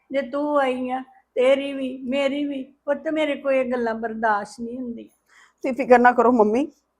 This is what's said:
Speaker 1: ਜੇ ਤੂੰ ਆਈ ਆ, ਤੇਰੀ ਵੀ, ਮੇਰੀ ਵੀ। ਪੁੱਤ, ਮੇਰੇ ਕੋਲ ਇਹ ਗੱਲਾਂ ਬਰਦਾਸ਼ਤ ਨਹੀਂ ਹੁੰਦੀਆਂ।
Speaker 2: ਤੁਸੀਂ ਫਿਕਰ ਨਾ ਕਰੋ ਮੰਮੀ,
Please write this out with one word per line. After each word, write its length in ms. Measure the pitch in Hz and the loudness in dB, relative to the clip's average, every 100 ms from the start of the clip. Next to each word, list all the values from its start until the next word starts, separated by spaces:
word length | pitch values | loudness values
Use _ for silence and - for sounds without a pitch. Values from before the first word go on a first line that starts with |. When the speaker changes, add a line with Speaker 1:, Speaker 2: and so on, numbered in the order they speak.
| _ | _
Speaker 1:
ਜੇ 100 | 269 | -6
ਤੂੰ 380 | 254 285 294 294 | -4 -4 -2 0
ਆਈ 300 | 269 254 254 | 0 -2 -4
ਆ, 100 | 254 262 _ _ - | -6 -8 _ _ 0
ਤੇਰੀ 380 | 254 269 277 | 2 2 0
ਵੀ, 240 | 269 262 262 | -6 -8 -8
ਮੇਰੀ 400 | 262 277 277 285 285 | -6 -2 -2 -2 -4
ਵੀ। 180 | 269 269 _ - | -6 -12 _ -6
ਪੁੱਤ, 220 | 285 320 | -4 -4
ਮੇਰੇ 280 | 311 302 277 | -2 -2 -2
ਕੋਲ 180 | 277 | 0
ਇਹ 180 | 269 247 | 0 0
ਗੱਲਾਂ 220 | 247 226 226 | -2 -2 -4
ਬਰਦਾਸ਼ਤ 680 | 226 220 226 208 208 - | -6 -4 -2 -2 -4 -10
ਨਹੀਂ 160 | 233 247 | -10 -8
ਹੁੰਦੀਆਂ। 300 | 247 226 214 | -10 -12 -16
Speaker 2:
ਤੁਸੀਂ 680 | _ _ _ _ _ 277 | _ _ _ _ _ -4
ਫਿਕਰ 260 | 254 233 247 | -2 4 6
ਨਾ 120 | 247 | 6
ਕਰੋ 200 | 240 233 | 6 4
ਮੰਮੀ, 360 | 247 208 226 302 - _ _ | 6 4 2 -2 -8 _ _